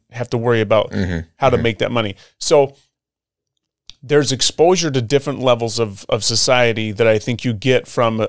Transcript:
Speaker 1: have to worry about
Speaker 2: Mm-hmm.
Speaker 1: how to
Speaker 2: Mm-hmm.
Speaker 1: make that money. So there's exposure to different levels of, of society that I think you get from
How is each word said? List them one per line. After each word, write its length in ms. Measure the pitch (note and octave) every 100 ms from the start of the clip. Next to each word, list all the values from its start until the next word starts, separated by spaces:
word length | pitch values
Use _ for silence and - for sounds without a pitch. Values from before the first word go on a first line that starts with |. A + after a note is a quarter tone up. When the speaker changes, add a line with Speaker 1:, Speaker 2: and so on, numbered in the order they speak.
| _
Speaker 1:
have 180 | - B2
to 60 | B2
worry 240 | A#2 A#2
about 280 | G#2 G#2+ G#2
Speaker 2:
Mm-hmm. 360 | G#2 F#2+ F2 D#2+ _
Speaker 1:
how 120 | C3+
to 60 | A#2
Speaker 2:
Mm-hmm. 60 |
Speaker 1:
make 140 | A#2 A2
that 120 | -
money. 240 | A#2+ G#2+ G2 - _
So 360 | - D3+ C#3 - _ _ _ _ _ _ _ _ _ _ - -
there's 280 | B2+ C#3+ C#3
exposure 600 | C3 - - D#3+ F#3 E3
to 100 | C3
different 380 | A2 C#3+ C#3+ C#3
levels 400 | B2+ A#2+ A#2 A2+
of, 260 | A2+ G2 -
of 140 | A#2
society 680 | G2+ A2+ - B2+ A#2+ A2 A2
that 160 | G#2 A2+
I 100 | A2
think 260 | - A#2
you 100 | B2+
get 340 | G#2+ C3 B2+ -
from 340 | - A#2 A2